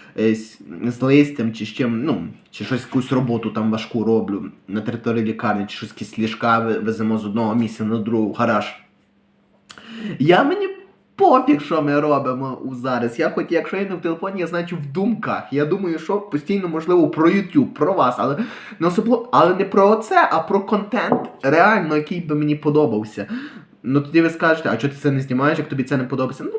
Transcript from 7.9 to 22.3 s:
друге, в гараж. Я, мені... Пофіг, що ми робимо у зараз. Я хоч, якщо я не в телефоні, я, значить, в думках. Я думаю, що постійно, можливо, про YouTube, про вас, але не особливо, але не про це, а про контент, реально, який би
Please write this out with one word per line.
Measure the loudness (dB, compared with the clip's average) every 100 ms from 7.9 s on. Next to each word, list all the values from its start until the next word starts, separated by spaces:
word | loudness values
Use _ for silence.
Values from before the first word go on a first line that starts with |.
| -2
друге, | 0 0 0
в |
гараж. | 0 0 0 -2 -10 _ _ _ _ _ _ _ _ _ -20 -18 -12 -10 0
Я, | 4 6
мені... | 4 0 -4 -8 -18 _ _ 2
Пофіг, | 6 6 4 0
що | 0 0
ми | 2 2
робимо | 2 2 0 -4 -6 -8
у | -10
зараз. | -6 -4 -2 -2 -2
Я | -2
хоч, | -2 -2
якщо | -2 -2 -4
я | -6
не |
в | -4
телефоні, | -4 -4 -6 -6
я, | -4
значить, | -4 -6 -8
в | -6
думках. | -2 -2 -2 -4 -6 -4
Я | -2
думаю, | 0 0 -2 -4
що | -2 -4
постійно, | -2 -6 -2 -2 -2
можливо, | -4 2 4 4
про | 4 4
YouTube, | 4 2 2 0
про | 0 0
вас, | 2 2 2
але | -2 -2 -4 -8 -18 -2
не | 0
особливо, | 0 2 0 2
але | 4 6
не | 4
про | 2 4 6 4
це, | 2 2 4
а | 2
про | 0 -2
контент, | 0 -2 0 -2 0 0 -2 -4
реально, | 2 6 6 4 2 0
який | 0 -6
би | -4